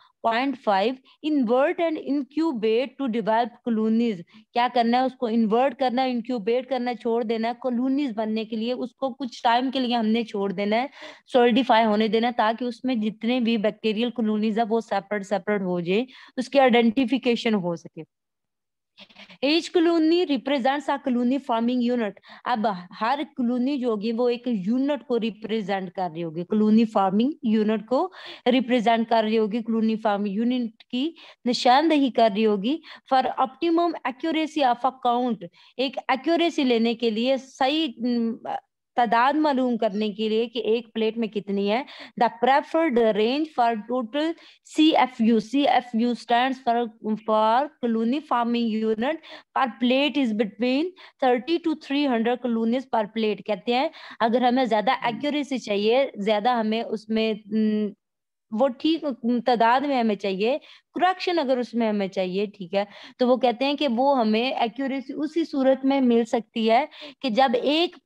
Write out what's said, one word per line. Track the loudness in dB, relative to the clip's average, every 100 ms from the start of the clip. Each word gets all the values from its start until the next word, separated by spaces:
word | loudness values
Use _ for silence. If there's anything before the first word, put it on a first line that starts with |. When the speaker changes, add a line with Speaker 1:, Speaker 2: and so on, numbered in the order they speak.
| _ _
Speaker 1:
पॉइंट | -2 0 -2 -2
फ़ाइव, | 0 2 0 -2 _ _ -2
invert | 0 2 2 2
and | 0 -2 -4
incubate | -4 -4 -4 -2 -2 -2 0 0 -2 -4
to | -4
develop | -2 0 0 0 -4 -4
colonies। | 0 2 2 0 -2 -10 -20 _
क्या | -2 0
करना | 2 2 2
है, |
उसको | 0 -2 -2
इन्वर्ट | 0 2 2 2 0
करना | -2 0
है, | -2
इंक्यूबेट | -2 -4 -4 -2 -2 -2
करना | -4 -4
है, | -4
छोड़ | -2 -2
देना | -2 -2 -2
है |
कॉलोनीज | -4 -4 -2 0 -2 -2
बनने | -4 -4 -4
के | -6 -6
लिए, | -4
उसको | -6 -8 -6 -8
कुछ | -6 -10 -2
टाइम | 2 2 0
के | -2
लिए | -2 0
हमने | 2 0
छोड़ | -2 -4 -4
देना | -2 -2 0
है | -2 -8 -20 -20 _
सॉलिडिफाई | 4 6 4 4 4
होने | 4 2 2
देना | 0 0
है, |
ताकि | 0 0 0
उसमें | -6 -6 -4 -2
जितने | -2 -4 -2 0
भी | 0 0
बैक्टीरियल | 0 -2 -2 0 -2
कॉलोनीज | -2 -2 0 0 0
है |
वो | 0 -2
सेपरेट | -2 -4 -4 -8
सेपरेट | -4 -4 -2 -2
हो | -2 -2
जाए, | 0 -2 -2 -10 -12 -8
उसकी | 0 4
आइडेंटिफिकेशन | 6 6 4 2 0 0 0 0 0
हो | -2 -2 -6
सके। | -10 -18 -18 _ _ _ _ _ _ _ _ -20 -20 -20 -20 -4
Each | 0 0 0 2
colony | 4 4 4 2 2
represents | -2 0 0 0 0 -2
a | -4 -2
colony | 0 0 -2 0
forming | -2 0 0 0 0
unit। | -2 -6 -18 -10
अब | -4 -2 0 -4 -10
हर | -6 -2 -2
कॉलोनी | -4 -4 -2 0 -2 -2
जो | -2
होगी | -2 -2
वो | 0 0
एक | 0 -2
यूनिट | -2 -2 0 0 -4
को | -2 -2
रिप्रेजेंट | -2 -6 -6 -6 -2 -4 -6
कर | -6 -6
रही | -6
होगी, | -8 -8
कॉलोनी | -2 0 4 4
फॉर्मिंग | 4 2 2 2 0 -2
यूनिट | 0 2 2 0 0
को | -2 -2 -6 -18 -4 2
रिप्रेजेंट | 2 2 2 4 2 2
कर | 2
रही | 2 0
होगी, | 0 -2
कॉलोनी | -2 0 0 0
फॉर्मिंग | 0 -2 -2 -2
यूनिट | 0 -2 -4 -10
की | -8 -4 -4 -6 -18 -8 -4
निशानदेही | 0 4 4 4 2 2
कर | 2 2
रही | 4
होगी। | 2 2 -2 -4 -8 -20 0
For | 0 0 -2
optimum | -4 -2 0 2 0
accuracy | -2 -8 -6 -4 -2 -2 0 0 2
of | -2
a | -2 -2
count, | 0 0 -4 -8 -18 -18 -6
एक | -4 -4 -4
एक्यूरेसी | -2 0 2 0 0
लेने | 2 2 2
के | 0 -2
लिए, | 0 0 -2
सही, | -4 -2 -2 0 -4 -4
न, | -4 -2 -2 -6 -8 -10 -12 _ _ -2
तादाद | 2 2 2 2
मालूम | 2 2 0 0
करने | -2 -2 -4
के | -4 -2
लिए | 0 -2
कि | -4 0
एक | -2 -2
प्लेट | -4 -2 -2
में | -4
कितनी | -4 -4 -2 0
है, | 0 -4 -14 -16 -2
the | -2 2
preferred | 2 2 2 0 2 2
range | 2 2 0 0 -4 0
for | 0 0 -4
total | -4 -4 -2 -4 -4 -14 _
सीएफ़यू, | _ 2 4 4 0 2 2 2
सीएफ़यू | 0 0 2 2 0 -2 0
stands | -2 0 0 0 -2 -2
for, | -2 -2 -6 -6
for | -6 0 2 4 2 0 -4
colony | -2 0 0 -2 -2
forming | -2 0 0 0 0
unit | -2 0 -2 -4 -10 -20 -8 -2
per | -2 0
plate | 2 2 2 0
is | 0
between | 0 -4 -2 0 0 -2 -6 -20 _
thirty | 0 0 0 -2
to | -2
three | -4 -4 -2 0
hundred | 0 0 -2 -2
colonies | -2 0 -2 -2
per | -4
plate। | -2 -2 -2 -4 -4
कहते | -6 -2
हैं | 0 -2 -6 -18 -4
अगर | 0 2
हमें | 2 2 2
ज्यादा | 2 2
Speaker 2:
हम्म। | 0 -2 -4
Speaker 1:
एक्यूरेसी | -4 -4 -4 -6
चाहिए, | -2 0 2 2 0 -2
ज्यादा | 0 0 2
हमें | 0 0 -2
उसमें, | -4 -8 -4 -2 0 -2 -4
न, | 0 0 0 -2 -6 _ _ _ _ _
वो | -2 -2
ठीक, | 0 -2 -2 -4 -4 -2
न, | -2
तादाद | 0 2 4 2 0
में | 0
हमें | 0
चाहिए, | -2 -4 -2 -2 -2 -6 -20 _
कुरेक्शन | -2 0 0 -2 -2
अगर | 0 0
उसमें | -2 -2 0
हमें | 0 -2
चाहिए, | -4 -4 -2 -4
ठीक | -8 -6
है, | -4 -4 -10 -20 -2
तो | 2
वो | 4
कहते | 2 0
हैं | -2 0
कि | 0
वो | 2 2
हमें | 2 2 2 0
एक्यूरेसी | -2 -4 -4 -6 -6 -8
उसी | -6 -4 -4
सूरत | -4 0 2 2
में | 2 2
मिल | 4 2
सकती | 2 -2 -4 -2 2
है | 2 2 -6 -20 -8
कि | -2
जब | 2 2
एक | 2 2 2 0 -4